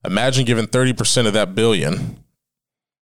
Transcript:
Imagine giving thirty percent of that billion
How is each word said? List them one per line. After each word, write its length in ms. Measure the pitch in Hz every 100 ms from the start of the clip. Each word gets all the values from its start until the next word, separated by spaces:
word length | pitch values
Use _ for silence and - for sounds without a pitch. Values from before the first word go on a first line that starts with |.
Imagine 400 | - 98 127 131
giving 220 | 120 117 107
thirty 260 | 127 127
percent 340 | 117 110 - 113
of 60 |
that 220 | 107 95
billion 680 | 95 113 101 73 87 - - _ _ _ _ _ _ _ _ _